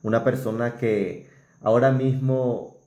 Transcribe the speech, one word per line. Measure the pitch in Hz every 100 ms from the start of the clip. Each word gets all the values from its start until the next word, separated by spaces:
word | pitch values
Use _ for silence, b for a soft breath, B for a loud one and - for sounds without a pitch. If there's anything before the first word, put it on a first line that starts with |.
Una | 110 113
persona | 131 135 120 110 120 -
que | 117 107 92 - B B B B
ahora | - 117 131
mismo | 131 131 131 135 131 127 117 - -